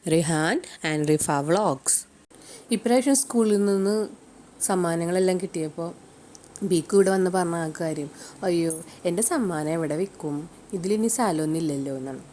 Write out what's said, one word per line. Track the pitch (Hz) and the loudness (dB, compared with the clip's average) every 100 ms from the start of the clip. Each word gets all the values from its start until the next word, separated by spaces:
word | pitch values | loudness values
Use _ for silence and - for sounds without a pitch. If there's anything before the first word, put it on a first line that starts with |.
| - | 2
Rihan | 160 160 160 160 269 - - 160 | 0 2 0 2 0 -6 -8 -2
and | 156 151 | 0 2
Rifa | 151 - 147 143 | 2 2 0 2
Vlogs. | 180 208 135 - - - - _ - - - - 233 | 2 2 -2 0 -2 -2 -20 _ -20 -20 -20 -6 -4
ഇപ്രാവശ്യം | 233 247 254 269 | 2 2 4 2
സ്കൂളിൽ | - 240 220 208 202 | 2 2 4 4 4
നിന്ന് | 196 196 214 214 - - - - - - | 2 2 0 -2 -8 -20 -20 -20 -6 0
സമ്മാനങ്ങളെല്ലാം | 190 175 165 170 180 185 185 | 2 2 0 0 2 2 0
കിട്ടിയപ്പോൾ | 185 170 156 147 170 - - - - - - - 202 | -2 -6 -6 -6 -10 -10 -20 -20 -20 -20 -20 -8 0
ബീക്കു | 175 156 196 | 0 4 4
ഇവിടെ | 190 190 | 6 4
വന്ന് | 185 185 | 2 2
പറഞ്ഞ | 175 170 | 0 -2
ആ | 160 151 | -4 -4
കാര്യം, | 165 156 143 - - - 185 | -6 -4 -8 -12 -18 -6 -2
"അയ്യോ, | 170 165 160 - - 180 | 0 0 -2 -8 -8 -4
എൻ്റെ | 170 226 | 0 0
സമ്മാനം | 330 208 160 151 165 | 0 0 -2 -2 -2
എവിടെ | 156 151 | -2 -2
വെക്കും? | 196 - 156 147 160 - - | -4 -6 -6 -6 -8 -18 -10
ഇതിലിനി | 196 175 214 226 226 | -6 -2 0 0 2
സ്ഥലമൊന്നും | 226 156 156 160 | 0 0 0 0
ഇല്ലല്ലോ" | 160 139 139 135 | -2 -2 -4 -6
എന്നാണ്. | 131 131 - | -8 -12 -14